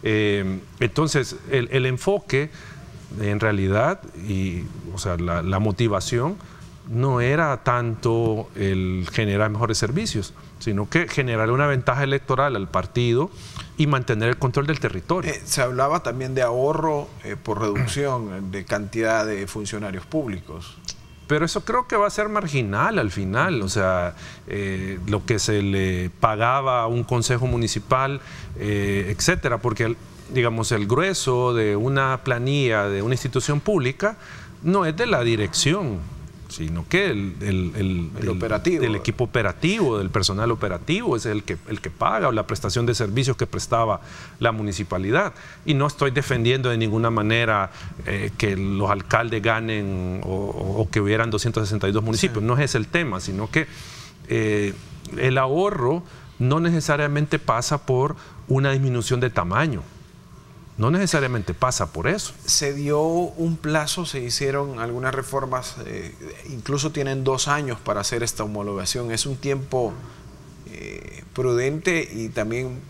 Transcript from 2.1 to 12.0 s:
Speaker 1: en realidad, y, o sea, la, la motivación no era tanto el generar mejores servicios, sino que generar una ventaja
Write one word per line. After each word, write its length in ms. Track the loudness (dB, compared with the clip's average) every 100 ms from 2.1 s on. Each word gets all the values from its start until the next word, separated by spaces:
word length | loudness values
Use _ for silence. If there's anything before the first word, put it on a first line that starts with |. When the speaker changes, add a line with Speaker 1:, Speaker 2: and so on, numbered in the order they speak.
| 0 0 -2 -2 -6 -16 -16 -16 -18 -14 -4
Speaker 1:
en 200 | -2 2
realidad, 600 | 2 2 2 4 2 0 -8 -12 -4
y, 360 | -2 -2 -4 -6 -10 -10
o 40 | -6
sea, 180 | -2 -2
la, 240 | 0 0
la 180 | 0 2
motivación 760 | 2 2 2 2 0 0 0 -4 -12 -18 -18 -18 -6
no 300 | 0 2 4
era 440 | 4 4 2 0
tanto 840 | 2 2 2 0 2 4 4 0 -4 -2
el 520 | 0 2 0 0 -2
generar 380 | 0 2 4 2
mejores 280 | 2 0 2
servicios, 560 | 2 0 0 -2 -4 -10 -20 -8
sino 300 | -2 -2 0
que 180 | 0 0
generar 440 | 0 0 2 2
una 160 | 4 4
ventaja 360 | 4 2 2